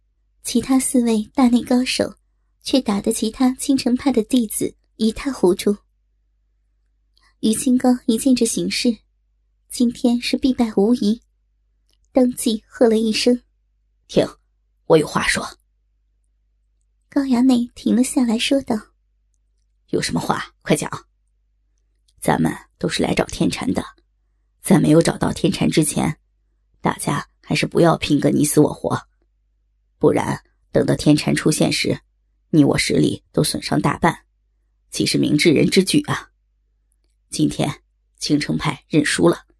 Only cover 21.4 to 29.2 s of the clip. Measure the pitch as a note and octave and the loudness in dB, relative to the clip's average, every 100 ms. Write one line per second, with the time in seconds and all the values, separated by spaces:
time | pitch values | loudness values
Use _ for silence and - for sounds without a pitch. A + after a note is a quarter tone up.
21.4 | _ _ _ _ _ _ _ _ - D2 | _ _ _ _ _ _ _ _ -2 0
22.4 | D#2 - - _ - - - - - - | -2 -6 -18 _ -6 -4 -2 -2 -4 -2
23.4 | E3 - - F#2 - - _ _ _ _ | -4 -2 -4 -4 -8 -16 _ _ _ _
24.4 | _ _ - - D#3 D#3 - - - - | _ _ 0 2 4 4 2 -2 -6 -2
25.4 | E3+ - D#3+ D#3+ D3+ - C3+ - _ _ | -4 0 0 0 0 -2 -4 -6 _ _
26.4 | _ _ _ _ - - - C#3+ - _ | _ _ _ _ -6 -4 -6 -6 -8 _
27.4 | - D3+ - - E3+ D#3 - C#3+ C#3+ C3+ | -6 -4 -2 2 2 2 0 0 2 0
28.4 | D3 - D3 - - - - _ | 2 2 2 0 -6 -6 -8 _